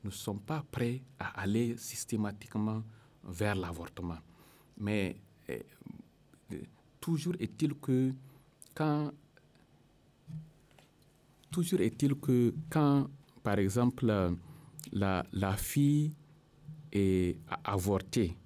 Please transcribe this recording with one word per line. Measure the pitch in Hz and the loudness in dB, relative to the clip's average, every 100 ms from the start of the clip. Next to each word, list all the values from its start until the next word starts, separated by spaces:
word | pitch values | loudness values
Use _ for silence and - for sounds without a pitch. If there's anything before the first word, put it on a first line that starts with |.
ne | 101 | -10
sont | - - 101 | -8 -8 -8
pas | - 156 - | -6 -8 -6
prêts | - 120 127 - - | -4 -4 -4 -10 -10
à | - - | -10 -4
aller | 98 107 120 117 | -2 0 0 -4
systématiquement | - - - 113 104 101 - 110 107 110 110 - - _ - | -10 -10 -6 -2 -2 -6 -8 -4 -2 -4 -8 -16 -20 _ -14
vers | 87 104 98 | -4 -2 -2
l'avortement. | 87 82 85 - 87 82 - - - - _ - | -4 -8 -10 -8 -8 -8 -14 -20 -20 -20 _ -8
Mais, | 101 104 95 - - _ - | -2 0 -2 -4 -16 _ -10
eh, | 58 - - - - - _ _ - _ - - - _ _ | -10 -10 -20 -18 -18 -20 _ _ -20 _ -14 -14 -20 _ _
toujours | - 165 160 175 | -2 -2 -2 -4
est-il | 110 - 151 139 | -6 -2 -2 -2
que | - 127 131 131 - - - _ - | 0 2 2 -2 -14 -20 -20 _ -20
quand, | - 156 147 147 147 _ - _ _ _ _ _ _ _ _ - - - _ _ - _ _ _ _ _ _ - | -4 -2 0 -2 -8 _ -20 _ _ _ _ _ _ _ _ -14 -14 -14 _ _ -20 _ _ _ _ _ _ -6
toujours | 180 175 185 | -2 2 4
est-il | 104 - 139 139 | 2 2 2 2
que | - 123 120 - - | 4 6 6 2 -2
quand, | 160 147 143 135 - - - | 4 6 6 4 -6 -20 -6
par | - 104 | 0 4
exemple, | 98 110 123 123 117 104 90 87 - - - - - | 4 4 2 4 2 4 4 0 -6 -20 -20 -18 -6
la, | 101 98 92 - | 0 2 2 -2
la | 98 98 101 | -2 0 0
fille | - - 143 147 151 - - - _ - - - - | 0 2 4 4 0 -4 -20 -20 _ -20 -18 -18 -4
est, | 101 98 92 90 - - | 0 4 4 2 -2 -8
a | - - | -8 -2
avorté | 101 90 98 - 123 92 80 | 0 2 0 0 0 0 -2